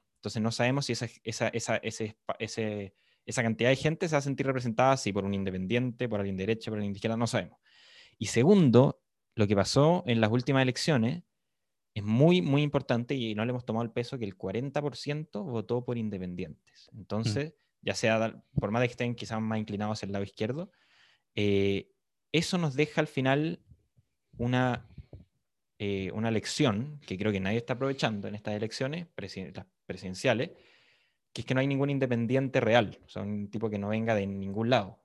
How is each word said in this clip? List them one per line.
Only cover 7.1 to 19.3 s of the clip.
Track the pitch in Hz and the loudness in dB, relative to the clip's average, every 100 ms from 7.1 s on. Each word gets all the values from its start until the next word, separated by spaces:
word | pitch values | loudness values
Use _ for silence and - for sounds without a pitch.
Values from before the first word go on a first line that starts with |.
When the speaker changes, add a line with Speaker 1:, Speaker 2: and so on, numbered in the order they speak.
| 113 | 0
Speaker 1:
no | 120 | 0
sabemos. | 110 87 - _ _ - - - - | 0 -2 -10 _ _ -20 -20 -16 -10
Y | 107 | -2
segundo, | 113 143 208 147 117 143 - _ _ _ - | 4 6 8 8 8 8 4 _ _ _ 0
lo | 101 | 2
que | 101 | 4
pasó | 95 135 151 175 - | 4 6 6 4 2
en | 117 | 2
las | 110 | 4
últimas | 123 123 135 | 2 2 2
elecciones | 127 123 - 139 110 170 - _ _ _ _ _ _ | 2 0 2 2 2 -2 -10 _ _ _ _ _ _
es | 104 | -6
muy, | 104 113 156 180 | 0 6 6 6
muy | 175 139 | 4 2
importante | 147 143 - 120 120 139 | 2 0 0 -2 0 -4
y | 113 107 | -2 -2
no | 117 | -2
le | |
hemos | 123 117 | -2 -2
tomado | 113 | -2
el | 117 | -2
peso | 120 120 135 | -4 -6 -6
que | 101 | -8
el | - | -6
cuarenta | 95 107 139 147 | -6 -4 -4 -4
por | 147 - | -4 -6
ciento | 139 151 160 202 185 | -6 -8 -8 -10 -6
votó | 117 104 120 123 | -6 -2 -4 -4
por | 120 | -4
independientes. | 110 98 90 90 87 - _ _ - | -4 -6 -8 -8 -10 -12 _ _ -20
Entonces, | 113 92 107 113 107 156 | -18 -6 -4 -2 -2 -4
Speaker 2:
Mm. | - _ _ - | -10 _ _ -6
Speaker 1:
ya | 98 | 0
sea, | 113 110 | 2 2
dar-, | 110 - _ - | 0 -4 _ -4
por | 101 | 0
más | 113 | 0
de | 123 | 0
que | |
estén | - 120 120 | -2 -4 -6
quizás | - | -6